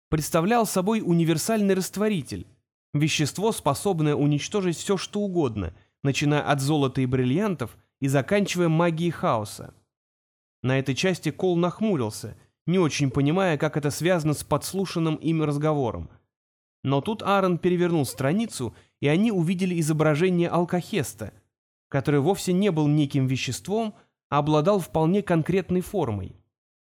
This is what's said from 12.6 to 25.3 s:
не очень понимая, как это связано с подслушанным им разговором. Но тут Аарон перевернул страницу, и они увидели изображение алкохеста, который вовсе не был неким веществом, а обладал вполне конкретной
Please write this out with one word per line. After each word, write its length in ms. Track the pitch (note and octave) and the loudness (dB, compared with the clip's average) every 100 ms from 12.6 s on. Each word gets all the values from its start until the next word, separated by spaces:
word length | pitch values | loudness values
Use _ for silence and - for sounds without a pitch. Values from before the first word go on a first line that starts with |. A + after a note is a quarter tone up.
| - | -2
не 120 | F#3 | 2
очень 320 | D#3+ - C#3 | 2 2 0
понимая, 480 | C#3+ C#3 F3+ F#3+ D3 | 2 2 2 2 0
как 200 | D#3 D#3 | 0 -2
это 120 | D3 | -2
связано 440 | - D#3+ F3+ D3+ | -2 0 2 0
с 100 | C#3+ | -2
подслушанным 720 | - D3 - F#3+ F#3+ E3+ D#3+ D#3 | -2 -4 -2 -4 -4 -2 -2 -2
им 280 | D3+ D#3+ | -2 0
разговором. 640 | D3+ D3 D3+ D3+ A#2 F2 E2+ - _ _ _ _ _ _ | 0 0 0 0 -2 -6 -10 -16 _ _ _ _ _ _
Но 180 | B2+ C#3 | -2 0
тут 220 | C#3 A3+ | 0 -4
Аарон 340 | - G3+ F#3+ E3+ | 0 2 2 2
перевернул 480 | F3+ F3+ F3 E3+ C3+ | 2 2 2 0 -2
страницу, 720 | - C3 F#3+ A3+ - A#2 - _ - | -2 -2 0 -2 -6 -8 -10 _ -4
и 80 | C3+ | 0
они 240 | E3 A3+ | 2 2
увидели 480 | F#3+ D#3+ F#3 F#3 E3+ | 2 0 0 -2 0
изображение 680 | D#3 D#3 D#3 D3 F#3 F3 E3+ | 0 2 2 4 2 2 2
алкохеста, 840 | E3 F3 F3+ - G#3 C3+ - G#2 - _ _ _ _ _ | 0 0 -2 -2 -4 -4 -8 -14 -14 _ _ _ _ _
который 300 | C#3 D3+ D3 | -2 2 2
вовсе 340 | C#3+ G3 - | 2 0 0
не 180 | F3+ G3+ | 2 2
был 160 | D#3 D3 | 2 2
неким 400 | D3+ C#3+ C#3+ C3 | 2 2 2 0
веществом, 680 | C3 - A#2 - G#3+ A3 - _ _ - | 0 -4 -6 -4 -4 -4 -8 _ _ -4
а 80 | C#3+ | -2
обладал 420 | D3 D3+ D#3 G#3 | 2 2 4 2
вполне 420 | D#3+ D#3+ D#3+ G3+ | 0 0 2 2
конкретной 600 | G3+ | 2